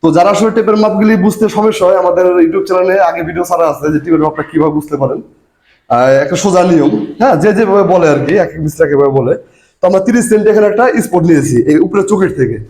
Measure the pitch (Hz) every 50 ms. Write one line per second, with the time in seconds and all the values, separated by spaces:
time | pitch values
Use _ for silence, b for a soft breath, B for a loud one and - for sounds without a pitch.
0 | - 165 160 170 175 196 202 - 214 220 214 233 214 220 214 214 214 214 208 196
1 | 208 220 220 202 180 214 - - 220 208 - 208 208 220 214 - 190 180 190 185
2 | 180 180 175 180 185 180 180 180 165 160 165 190 190 - 185 185 180 190 185 196
3 | 190 170 165 170 170 160 170 170 180 - 180 170 170 160 147 147 143 151 151 147
4 | 135 170 160 156 151 156 151 - 147 - - 160 151 156 147 151 147 - 147 139
5 | 135 131 127 117 - - _ _ _ _ _ _ _ _ _ _ _ _ 120 120
6 | 127 131 135 139 143 139 180 - - 202 175 180 175 180 170 160 143 - 214 -
7 | - - - - 214 262 226 151 151 - - 196 226 196 190 202 196 165 185 180
8 | 170 156 147 143 131 139 170 208 175 160 - 160 156 151 147 - 160 143 143 139
9 | 143 139 139 135 127 120 - - - b b b b b b b - 180 180 190
10 | 190 202 226 240 220 - 214 214 208 214 208 214 208 208 196 208 240 254 - 233
11 | - - - 180 160 170 165 147 131 110 113 120 117 - 151 156 - 185 - 202
12 | 190 190 208 190 190 165 - - 131 110 113 107 - -